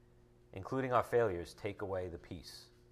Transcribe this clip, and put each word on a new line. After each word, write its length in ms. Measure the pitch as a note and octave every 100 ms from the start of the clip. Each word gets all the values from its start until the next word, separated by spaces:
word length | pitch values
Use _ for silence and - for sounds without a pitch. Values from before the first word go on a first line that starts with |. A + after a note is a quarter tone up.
| - - - - -
including 400 | G2 F#2 C3 C3
our 120 | A#2+
failures, 500 | - A#2+ A2+ F2 E2
take 280 | - G#2 G2+
away 260 | G2 F#2+ F#2
the 100 | E2+
peace 480 | - F2+ - - - - -